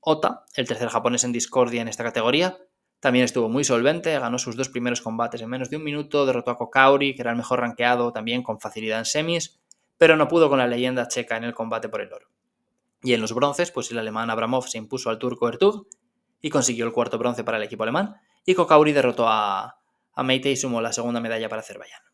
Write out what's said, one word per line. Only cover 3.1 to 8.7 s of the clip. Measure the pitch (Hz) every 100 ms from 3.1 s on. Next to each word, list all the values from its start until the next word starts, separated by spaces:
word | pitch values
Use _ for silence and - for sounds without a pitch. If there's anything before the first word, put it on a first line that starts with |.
| 123
estuvo | 123 131 113
muy | 123
solvente, | 139 120 127 165 160 147
ganó | 120 120
sus | 127 117
dos | 131
primeros | 123 123 120
combates | - 113 117 117
en | 113
menos | 127 123
de | 151
un |
minuto, | 156 147 143 147 139
derrotó | 123 123
a | 120
Kokauri, | 113 135 135 139 139
que | 131
era | 120
el | 117
mejor | 120 123
rankeado, | 120 120 120 123 120
también | 117 113 120
con | 123 110
facilidad | 107